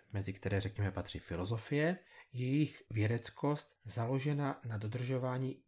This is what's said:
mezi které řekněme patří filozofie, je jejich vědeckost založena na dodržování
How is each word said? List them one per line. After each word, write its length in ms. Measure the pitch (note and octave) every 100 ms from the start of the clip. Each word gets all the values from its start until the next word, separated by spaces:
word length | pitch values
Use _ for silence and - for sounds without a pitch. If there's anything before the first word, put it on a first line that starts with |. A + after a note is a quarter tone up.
| -
mezi 200 | G2+ F#2+
které 280 | F#2+ F#2+ G2
řekněme 300 | G2+ - G2+
patří 280 | F2+ F2+ -
filozofie, 800 | - F2 F#2 A2+ - D3 D#3+ F#3 - - -
je 120 | A#2+ B2+
jejich 380 | C#3+ D3 - -
vědeckost 920 | A2 G#2 A#2 - - C#3+ D3 - - A2
založena 760 | A#2 A#2 C3+ C#3+ C#3+ C#3 - A#2+
na 120 | G#2+
dodržování 840 | G#2+ B2 B2 C3 B2+ B2+ C3 -